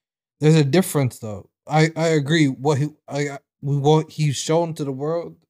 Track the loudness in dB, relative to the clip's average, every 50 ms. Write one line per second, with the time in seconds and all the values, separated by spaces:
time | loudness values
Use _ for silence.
0 | _ _ _ _ _ _ _ 0 4 4 6 6 4 4 2 0 0 0 0 -2
1 | -2 -2 -4 -6 -14 -12 -12 -12 -16 _ _ _ _ -2 2 2 2 2 0 0
2 | 0 0 0 0 0 0 2 2 2 2 0 -2 -2 0 0 0 0 -4 -6 _
3 | _ -10 -8 -6 -6 -6 -8 -12 _ _ _ -10 -6 -4 -2 0 2 4 4 4
4 | 2 -2 -4 -4 -2 -2 -2 -4 -2 -2 0 0 0 -2 -6 -8 -8 -8 -8 -6
5 | -6 -4 -4 -6 -6 -10 -16 _ _ _